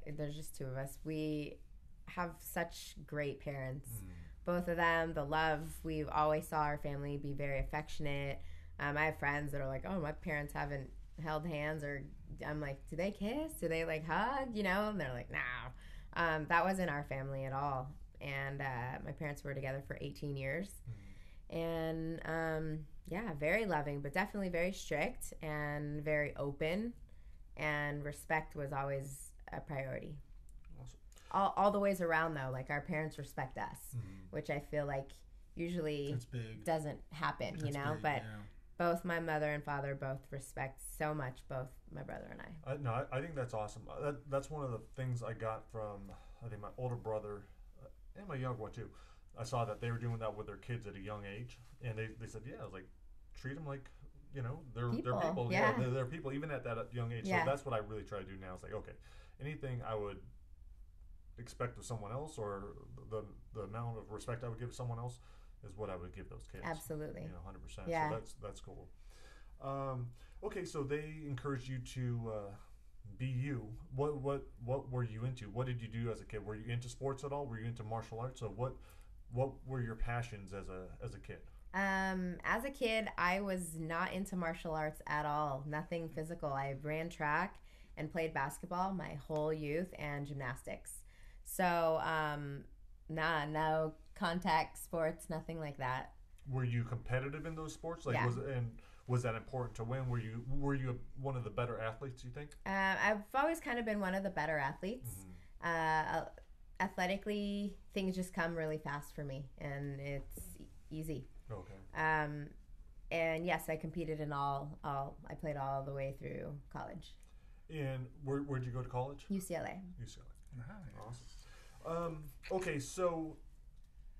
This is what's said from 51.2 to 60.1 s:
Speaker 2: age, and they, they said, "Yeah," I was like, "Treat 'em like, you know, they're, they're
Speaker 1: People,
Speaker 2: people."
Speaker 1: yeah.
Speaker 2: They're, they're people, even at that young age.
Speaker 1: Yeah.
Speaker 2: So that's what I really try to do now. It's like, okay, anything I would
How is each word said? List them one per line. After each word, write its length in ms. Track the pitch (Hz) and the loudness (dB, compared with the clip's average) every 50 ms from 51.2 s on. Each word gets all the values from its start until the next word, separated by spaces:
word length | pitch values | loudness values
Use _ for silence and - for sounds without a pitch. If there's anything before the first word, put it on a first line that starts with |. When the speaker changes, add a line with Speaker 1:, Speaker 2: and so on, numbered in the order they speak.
| 101 | -4
Speaker 2:
age, 340 | 98 101 110 123 120 - - - - - - | -4 -4 -4 -6 -8 -8 -14 -16 -16 -14 -6
and 160 | 123 123 107 | -4 -2 0
they, 120 | 110 113 110 107 - | 0 0 -2 -2 -6
they 80 | 113 | -8
said, 140 | - - 110 107 | -6 -6 -6 -6
"Yeah," 100 | 135 - 226 | -6 -6 -6
I 40 | 117 | -6
was 80 | - 95 | -6 -6
like, 120 | 92 - - - - - - - - - - - | -8 -10 -10 -14 -16 -16 -14 -14 -14 -14 -12 -10
"Treat 220 | - - 131 139 | -6 -4 -4 -4
'em 100 | 160 160 | -2 -4
like, 240 | 143 139 135 131 - - - - - - - - - - | -4 -4 -4 -6 -10 -14 -14 -14 -14 -14 -16 -14 -8 -4
you 60 | 139 | -2
know, 180 | 120 117 139 165 160 127 107 | -2 0 -2 -4 -6 -6 0
they're, 160 | 117 120 120 | 2 4 4
they're 60 | - 262 - 254 226 | 4 4 4 4 4
Speaker 1:
People, 80 | 196 | 6
Speaker 2:
people." 260 | 175 160 180 180 - - | 6 4 4 4 4 6
Speaker 1:
yeah. 200 | 180 190 214 214 - - | 6 8 8 8 8 6
Speaker 2:
They're, 100 | 131 127 | 4 4
they're 160 | 127 135 127 | 4 4 2
people, 280 | 123 165 160 147 135 139 | 2 -2 -2 -2 0 0
even 180 | 143 156 156 | 0 0 0
at 140 | 143 123 123 | -2 0 0
that 280 | 120 113 113 110 - 120 | 0 0 0 -2 -2 0
young 200 | 120 117 117 120 | 0 0 0 0
age. 120 | 117 - | 0 2
Speaker 1:
Yeah. 200 | 190 185 175 165 | 4 4 6 6
Speaker 2:
So 40 | 175 | 4
that's 160 | 139 - - | 4 2 2
what 80 | 135 117 | 2 2
I 40 | |
really 260 | 110 104 104 107 107 98 | 2 2 0 -4 -4 -4
try 160 | - 104 98 | -4 -4 -6
to 60 | 95 | -4
do 100 | 92 98 92 | -6 -8 -8
now. 120 | 95 92 92 | -8 -8 -8
It's 80 | 87 87 | -8 -8
like, 100 | 90 101 | -6 -6
okay, 180 | 104 - - - - - - - - - - - - | -6 -6 -6 -12 -14 -14 -16 -16 -16 -16 -16 -12 -8
anything 420 | 131 147 156 - - 131 127 120 - | -6 -6 -4 -4 -2 -2 -2 -2 0
I 80 | 113 110 | 0 0
would 220 | 107 104 101 | 0 0 -2